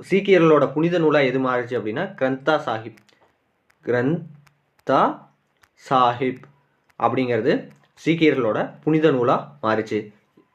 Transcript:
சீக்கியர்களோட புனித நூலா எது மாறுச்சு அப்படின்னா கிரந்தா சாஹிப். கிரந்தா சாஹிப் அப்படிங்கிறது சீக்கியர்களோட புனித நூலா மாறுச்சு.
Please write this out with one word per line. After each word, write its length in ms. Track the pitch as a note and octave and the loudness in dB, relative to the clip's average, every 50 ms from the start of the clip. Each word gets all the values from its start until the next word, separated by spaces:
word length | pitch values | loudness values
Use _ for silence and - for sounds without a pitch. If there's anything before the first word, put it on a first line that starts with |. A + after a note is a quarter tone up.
| - - | -6 -2
சீக்கியர்களோட 600 | F3+ G3 G3 G3+ F#3+ F3 E3 D#3 D3+ D3 C3+ C3 | -2 0 2 4 4 6 6 6 6 4 4 2
புனித 280 | - D3+ E3 F3 F3 F3 | 0 -2 -2 0 0 2
நூலா 220 | D#3+ D3+ C#3+ D3 | 2 2 2 2
எது 280 | C#3 B2+ B2+ C3+ C3 B2+ | 2 2 0 0 -2 0
மாறுச்சு 320 | B2+ B2 A#2 A#2 B2 A2+ | -2 -2 -4 -4 -6 -6
அப்படின்னா 340 | G2+ G#2+ G#2+ D3 F#3+ F#3+ - | -4 -4 -6 -6 -6 -8 -6
கிரந்தா 440 | - C3 C3 C3+ C3 - D#3 D#3 D3 - | -4 -4 -4 -4 -2 -2 -2 -2 -2 -2
சாஹிப். 300 | C3 A2+ G#2+ A2 A2+ - - _ _ _ _ _ _ _ _ _ _ _ _ _ _ _ _ _ | -6 -8 -8 -10 -14 -18 -20 _ _ _ _ _ _ _ _ _ _ _ _ _ _ _ _ _
கிரந்தா 1400 | A#2 A#2+ B2 B2 C#3 E3+ E3 - - - - _ _ _ _ _ _ _ _ _ - C3 D#3 G#3 C#4 D4+ - - _ _ _ _ _ _ _ _ _ _ _ - - | -4 -2 0 0 -2 -2 -4 -6 -12 -20 -20 _ _ _ _ _ _ _ _ _ -2 0 2 2 0 -2 -6 -14 _ _ _ _ _ _ _ _ _ _ _ -6 -2
சாஹிப் 520 | C#3 B2+ B2 A#2+ A#2+ B2 C3+ B2+ B2+ - - - _ _ _ _ _ _ _ _ _ - | 0 2 2 2 0 -2 -4 -6 -6 -8 -14 -20 _ _ _ _ _ _ _ _ _ -2
அப்படிங்கிறது 720 | A2+ A#2 A#2+ C3 B2+ B2 A#2+ A2 G#2+ D3 G#3+ C4+ - - - _ _ _ _ _ - | -2 0 0 0 -2 -2 -2 0 0 0 -2 -2 -4 -10 -18 _ _ _ _ _ -4
சீக்கியர்களோட 680 | D3+ E3 D#3+ D#3+ D3+ C3 C3 A#2 G#2+ G#2+ D3 A3+ - - - | -2 0 2 2 2 2 2 0 -2 -2 -2 -4 -6 -10 -8
புனித 300 | - D3+ D#3 D#3 D#3 D#3 | -4 -2 0 2 2 2
நூலா 460 | C#3 B2 A#2+ B2+ A#2+ - - - - - - | 2 2 2 0 0 -2 -4 -10 -14 -6 -4
மாறுச்சு. 500 | A2 A2 A2 G#2+ - A2 G#2 - - - _ _ _ _ _ _ _ | -2 -2 -2 -2 -4 -6 -6 -6 -8 -16 _ _ _ _ _ _ _